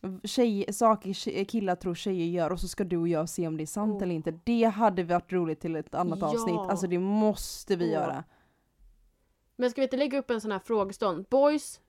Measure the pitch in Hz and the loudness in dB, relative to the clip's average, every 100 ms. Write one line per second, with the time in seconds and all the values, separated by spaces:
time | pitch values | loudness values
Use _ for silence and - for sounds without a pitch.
0 | 196 185 202 - 240 202 196 196 226 214 | -10 -8 -4 2 4 2 -2 4 4 4
1 | 190 196 - - 196 226 190 180 185 170 | 0 -6 -4 -4 -2 -2 0 -2 -4 -4
2 | 208 185 170 175 160 175 185 - 185 170 | -4 -2 0 0 0 -2 -4 -4 -2 0
3 | 170 165 165 - 165 156 156 208 214 202 | 2 0 0 -4 -4 -4 -6 -2 -2 0
4 | 185 165 165 160 - 233 226 208 226 185 | -2 -2 -4 -4 0 4 4 4 2 2
5 | 170 175 - 185 165 151 165 160 - - | 0 0 0 0 0 -2 -4 -4 -4 -2
6 | 180 165 165 233 226 175 185 190 180 175 | -2 0 0 0 0 0 0 -2 0 0
7 | 190 214 214 208 - - - 180 170 156 | 2 4 2 0 -8 -12 -4 0 0 0
8 | 143 135 - _ _ _ _ _ - _ | -2 -4 -10 _ _ _ _ _ -20 _
9 | _ _ _ _ _ - 247 240 262 262 | _ _ _ _ _ -2 -2 2 0 2
10 | 285 269 - 233 214 190 - 220 196 196 | 0 0 -2 -4 -2 -6 0 0 0 0
11 | 208 165 196 262 285 302 - - | -2 -2 2 4 6 4 -4 -16